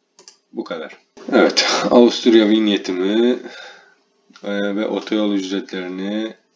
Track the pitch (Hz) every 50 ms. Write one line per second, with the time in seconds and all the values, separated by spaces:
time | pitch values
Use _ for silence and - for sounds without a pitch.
0 | _ _ _ _ - - - _ _ _ - - - - 87 80 76 71 - -
1 | _ _ _ - - - - - - - - - - - - - - - - 123
2 | 120 110 - - - 123 113 113 107 104 110 110 107 104 98 95 - 98 92 90
3 | 92 98 107 113 120 123 123 - - - - - - - - - _ _ _ _
4 | _ _ _ _ _ _ - - - 101 101 101 104 101 98 104 110 - 104 98
5 | - - 110 107 107 104 101 98 92 92 98 95 87 - 95 95 90 92 92 95
6 | 98 101 104 110 110 110 107 _ _ _ _